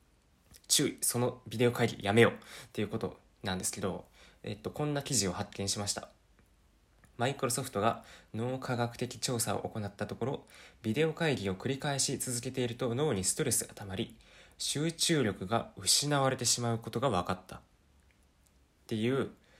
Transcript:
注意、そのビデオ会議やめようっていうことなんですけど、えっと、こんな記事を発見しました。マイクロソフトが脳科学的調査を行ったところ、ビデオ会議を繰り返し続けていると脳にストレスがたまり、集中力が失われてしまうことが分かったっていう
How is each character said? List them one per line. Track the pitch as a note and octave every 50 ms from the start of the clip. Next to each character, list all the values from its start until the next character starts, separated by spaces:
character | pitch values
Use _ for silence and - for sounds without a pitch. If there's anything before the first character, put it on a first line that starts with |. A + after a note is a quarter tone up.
| _ _ _ _ _ _ _ _ _ - - - -
注 | - - - C#3+ A2
意、 | - -
そ | - - -
の | A#2+ B2 B2+ - - -
ビ | - A2+
デ | A2+ B2
オ | A#2+
会 | A#2+ - A#2+
議 | A2+ - - -
や | G2+
め | G#2 A#2 A2+
よ | G2
う | -
っ | - - - - - - - -
て | -
い | G#2
う | F#2
こ | - A2
と | - - - - - _ _ _ -
な | G2+ F#2+
ん |
で | F#2 F#2
す | -
け | - G#2
ど、 | G2 F#2+ F2 E2+ - - - - - - - _ -
え | -
っ | G2+
と、 | - - -
こ | - - D3+
ん | D3 D3
な | C#3+
記 | C#3 - C#3+
事 | A#2 G2
を | F#2 E2+
発 | - G2 - - -
見 | G2
し | G2 - G#2+
ま | G2+
し | G#2 -
た。 | - - - - _ _ _ _ _ _ _ _ _ _ _ _ _ _ _ _ _ - - -
マ | - A#2
イ | C3 C#3
ク | - -
ロ | B2
ソ | - - C3
フ | -
ト | - B2+
が | A2+ A2+ A2+ - - - - - - _ -
脳 | A2 A#2 B2+ C3 C3
科 | - - B2+
学 | A#2 A#2+ A#2 A#2+
的 | - B2 A#2+ -
調 | - - - B2+ A2+
査 | - G#2+ G2
を | F#2+ -
行 | - - A2
っ | G#2 G2 -
た | - G#2+
と | G#2+ G2+
こ | - A#2
ろ、 | C3 C#3+ - - - - - - - - - -
ビ | A2 A2
デ | D3 D#3
オ | D#3+ D#3
会 | - E3+ D#3 C3
議 | - G2 G2
を | F#2
繰 | - - B2
り | C#3 C3+
返 | - D3 C#3
し | C3 - - C3+ -
続 | - C3+ A#2+ A#2+
け | - C3
て | B2+ C3 B2
い |
る | A#2 A#2
と | - C3 A#2 A#2
脳 | B2+ D#3 D#3 A#2+
に | F#2+ F2+
ス | - -
ト | - D#3
レ | B2+
ス | - - -
が | - -
た | - -
ま | G2 F#2+
り、 | F#2 A#2 - - - - - - - - - - -
集 | - - - C#3 D3+ E3+
中 | E3 - - - E3+ D3 B2
力 | G#2 F#2+ - F#2+
が | F#2 A#2 A2 - - -
失 | - G2 F#2 - - C#3 D3 D3 C#3
わ | C3+ C3
れ | C3
て | - A#2+
し | A#2 - -
ま | A#2+ A#2
う | A#2
こ | A2+ - A#2+
と | - A#2
が | B2 C#3
分 | G#2+ F2+ F2
か | - F#2+
っ | - -
た | - -
っ | - - _ _ _ _ _ _ _ _ _ _ _ _ _ _ _ _ _ _ _ _ _ _ _ _
て | - A#2
い | G#2+ A2 A#2+
う | C3+ C3+ G#2 - - - _ _ - -